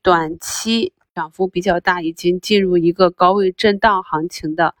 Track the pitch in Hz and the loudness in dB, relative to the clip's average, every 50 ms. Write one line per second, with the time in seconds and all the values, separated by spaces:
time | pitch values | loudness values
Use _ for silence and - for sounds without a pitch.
0 | - 190 180 165 160 156 170 165 - - - - - 220 226 226 226 - _ _ | 0 2 2 2 2 -2 -8 -10 -12 -12 -10 -8 -4 -2 -2 -2 -2 -4 _ _
1 | _ _ - 180 165 156 _ - 190 185 - 180 180 196 175 175 - 190 180 180 | _ _ -10 -10 -10 -10 _ -6 -6 -4 -4 -4 -2 0 -2 0 0 0 0 0
2 | 165 160 165 - - 175 180 185 - - 214 202 196 185 180 175 165 175 170 - | 0 -4 -6 -2 -2 -2 -2 0 0 0 0 2 2 2 2 2 2 2 2 2
3 | 190 175 175 - 180 180 190 202 196 185 185 - - 214 202 196 - 226 202 185 | 2 2 2 2 2 2 2 2 0 -2 -2 0 0 0 0 2 2 2 0 0
4 | 190 - - 151 156 175 - - - 156 156 165 170 156 - _ | -2 -4 -6 -4 -4 -6 -8 -8 -8 -6 -2 -2 -2 -2 -2 _